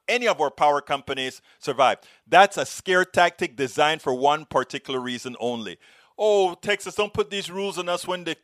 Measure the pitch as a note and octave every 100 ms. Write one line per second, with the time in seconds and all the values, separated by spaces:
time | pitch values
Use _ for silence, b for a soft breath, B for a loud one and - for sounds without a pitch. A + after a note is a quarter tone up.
0 | - A#3+ A#3+ D#3+ C#3+ - D3 D3 - C#3
1 | - C3+ C3 - b b - B2+ B2 G2
2 | b b _ E3 G3 - C#3 - - F#3
3 | F3+ - F3 - F3 A#2 C3 - D3+ D#3
4 | C#3+ C3 C#3+ D3+ D3+ C#3 B2+ C#3 - C3
5 | B2 B2 B2+ A#2+ A#2+ A#2 G2+ - b b
6 | b - G#3+ G3+ F#3 E3+ G3+ G3 F#3 F#3+
7 | G#3 - G3+ G3+ E3 F#3 G3 F3+ F3 F3
8 | - F3+ E3 D#3+